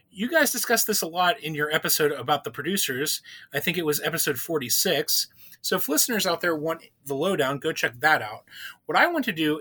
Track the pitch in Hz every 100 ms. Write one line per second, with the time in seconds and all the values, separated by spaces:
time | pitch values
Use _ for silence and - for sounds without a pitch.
0 | _ 185 240 330 285 240 - 226 - 208
1 | 170 170 180 170 151 147 151 156 170 -
2 | 151 135 123 147 147 - 143 196 - 127
3 | 143 - - - - 139 180 175 156 147
4 | 156 160 - 127 - 156 123 - 196 147
5 | 160 - - - - - - 185 - 285
6 | - 220 185 165 180 156 156 160 - _
7 | 139 135 180 180 135 139 160 - 165 123
8 | 151 147 107 110 - - - - - 175
9 | 320 330 233 160 151 151